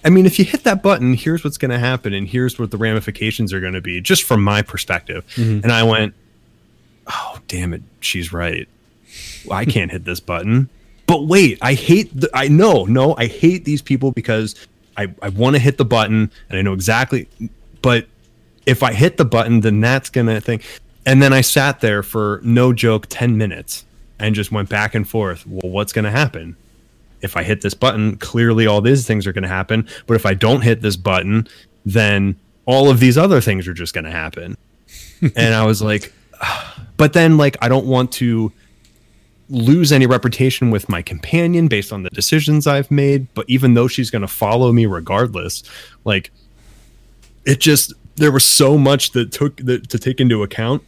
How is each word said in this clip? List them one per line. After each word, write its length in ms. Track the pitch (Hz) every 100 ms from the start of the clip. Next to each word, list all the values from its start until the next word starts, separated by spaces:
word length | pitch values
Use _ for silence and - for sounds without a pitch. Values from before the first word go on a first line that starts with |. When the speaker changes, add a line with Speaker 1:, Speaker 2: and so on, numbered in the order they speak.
| -
Speaker 1:
I 40 |
mean, 160 | 185 185
if 140 | -
you 60 | 190
hit 180 | 285
that 180 | 254 196
button, 320 | 196 190 123
here's 300 | 127 - 165
what's 140 | 147 -
gonna 200 | 131 120
happen, 360 | 123 131 107
and 120 | 98 95
here's 320 | 123 127 -
what 140 | 110
the 60 | 107
ramifications 760 | 113 110 104 101 107 - 104
are 80 | 95
gonna 220 | 92 92
be," 180 | 87 90
just 240 | - 190
from 180 | - 117
my 200 | 101 104
perspective. 640 | 104 - - 87 - 87 - -
Speaker 2:
Mm-hmm. 280 | 113 104
Speaker 1:
And 80 | 110
I 100 | 117
went, 300 | 113 110 107 - _ _ _ _ _ _ _ _ -
"Oh, 320 | - - - -
damn 240 | 90 90
it, 80 | 82 - _
she's 320 | - 92 85
right. 360 | 85 85 82 - _ _ _ _ - - - -
Well, 140 | 95
I 60 | 123
can't 260 | 110 87
hit 140 | 92 87
this 160 | 90
button." 480 | - 85 95 120 135 _ _ _ -
But 200 | 170 151
wait, 300 | 185 160 98
I 120 | 117
hate 440 | 139 - 180 208 135
the, 120 | 147
I, 140 | 131 139
no, 380 | 147 214 143 95
no, 300 | 127 135 135
I 80 | 117
hate 400 | - 160 180 151
these 160 | 147
people 300 | - 131 135
because 440 | 123 - 110 110 - - _ _ -
I, 160 | 101 -
I 80 | 101
wanna 300 | 95 123 143
hit 180 | 127 135
the 80 | 120
button, 460 | 117 107 110 107 - -
and 80 | 95
I 40 |
know 120 | 98
exactly, 540 | 95 92 113 127 127 - _ 113 - - -
but 260 | 127 120 - _ _ _ _ _ -
if 180 | 123
I 100 | 127
hit 240 | 104 165 -
the 80 | 135
button, 340 | 113 113 117
then 220 | 110 104
that's 280 | 117 131 -
gonna 300 | 131 117 110
thing. 220 | - 110 - - - _ -
And 160 | 131
then 120 | 139
I 80 | 135
sat 400 | 123 - 139 139
there 220 | 113 104
for, 360 | 101 113 104 104
no 280 | 117 117 127
joke, 360 | 120 117 110 -
ten 280 | - 120 110
minutes 460 | 107 82 - - _ _ - -
and 160 | 107 107
just 160 | 101
went 180 | 107 98
back 240 | 104 107
and 140 | 113 101
forth. 400 | 113 98 87 -
Well, 240 | 95 90
what's 200 | 95 104
gonna 200 | - 104
happen? 440 | 117 151 85 82 87 _ _ _ _ _ _
If 140 | 95 -
I 60 |
hit 200 | 85 107
this 120 | 101
button, 440 | - 127 113 107 98
clearly 500 | - 117 117 110 110
all 120 | 104
these 280 | 110 139 120
things 180 | 107 95
are 80 |
gonna 140 | 92 92
happen. 400 | 92 95 110 113 - -
But 100 | 113
if 100 | 101
I 100 | 95
don't 260 | 107 131
hit 200 | 117 113
this 140 | 107 90
button, 520 | 95 92 90 107 113 - _ _ 104
then 500 | 107 104 101 98 92 _ _ -
all 260 | 131 139
of 80 | 127
these 180 | 127 127
other 240 | 190 160
things 260 | 110 95 90
are 60 |
just 200 | 80 87 85
gonna 160 | 80
happen. 440 | 82 80 82 87 - _ _ _ - - -
Speaker 2:
<laughs> 140 | 85 -
Speaker 1:
And 200 | 117 110
I 100 | 110
was 160 | 104
like, 320 | 107 107 - _ _ _
<sighs> 580 | - - - - - -
but 160 | 151
then, 240 | 175 165 160
like, 200 | 143 -
I 80 | 120
don't 180 | 131 123
want 240 | 127 127
to 380 | - 123 113 110 _ _ _ _ _ _ _ _ _ _
lose 420 | 131 117 160 156
any 140 | 143 127
reputation 640 | 127 123 - 131 - 123
with 180 | 107 -
my 120 | 87
companion 640 | - 82 - 165 170 175 165
based 240 | 110 98
on 120 | 101
the 60 | 90
decisions 560 | - - 156 147 151 147
I've 240 | 143 139
made. 420 | 143 139 139 131
But 120 | - 110
even 240 | 127 127
though 140 | 120 123
she's 240 | - 117
gonna 160 | 113 98
follow 440 | - 104 117 127
me 140 | 117 110
regardless, 800 | 90 82 98 120 95 87 - - - - _ -
like, 240 | 98 - _ _ _ - - _ _ _ _ _ _ -
it 140 | 135
just, 340 | 156 147 - - - -
there 140 | 151
was 160 | 135 -
so 300 | - 139 147
much 340 | 135 139 -
that 200 | 123 117
took, 240 | - 143 -
that 320 | 131 123 -
to 80 | 117
take 220 | - 127
into 240 | 127 113
account 400 | 101 - 113 147